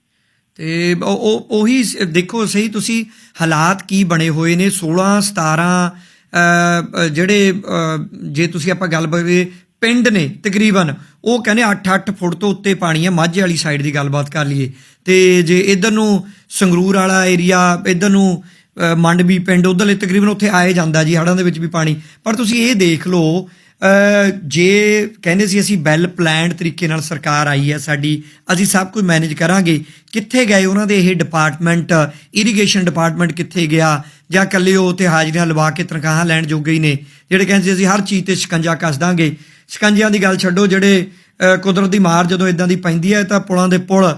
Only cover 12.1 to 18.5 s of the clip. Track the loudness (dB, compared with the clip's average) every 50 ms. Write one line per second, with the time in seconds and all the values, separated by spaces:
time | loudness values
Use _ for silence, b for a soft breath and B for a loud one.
12.1 | -6 -4 -4 -4 -4 -2 -2 -4 -4 -2 -2 -4 -2 -2 -2 -2 0 0 0 0
13.1 | 0 0 0 0 0 0 0 0 -2 -2 -2 -4 -4 -4 -4 -4 -4 -4 -4 -2
14.1 | -2 -4 -4 -4 -4 -4 -4 -2 -2 -4 -4 -6 B B B B B B B 2
15.1 | 4 4 6 6 4 4 2 2 2 2 2 2 0 0 0 0 0 2 2 2
16.1 | 2 0 -2 B B B B B -4 0 0 2 2 2 2 2 2 2 2 2
17.1 | 2 2 2 2 2 2 2 2 2 4 2 2 0 0 0 -2 -2 0 2 2
18.1 | 2 4 2 2 0 -2 -8 -14